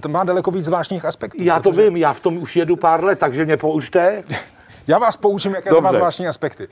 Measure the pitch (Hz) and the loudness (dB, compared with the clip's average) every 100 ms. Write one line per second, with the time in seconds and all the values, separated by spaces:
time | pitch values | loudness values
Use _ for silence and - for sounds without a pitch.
0 | 151 165 185 180 190 180 160 175 - 185 | -4 -2 0 0 -2 -4 -2 -4 -4 -6
1 | 165 - 196 330 175 160 190 175 214 170 | -6 -6 -10 -2 0 2 2 4 4 4
2 | 151 - 185 170 143 170 165 170 170 165 | 0 0 -2 -4 -4 -2 0 2 2 2
3 | 185 190 151 131 156 147 156 156 123 180 | 2 0 0 0 -2 0 0 -4 0 2
4 | 175 208 165 - - _ - - - 185 | 2 0 -6 -12 -12 _ -20 -8 0 2
5 | 233 - 208 196 196 190 190 165 185 175 | 2 0 0 0 -4 -4 2 4 4 2
6 | 175 - 180 - 151 - 98 | 0 -2 -6 -6 -8 -8 -12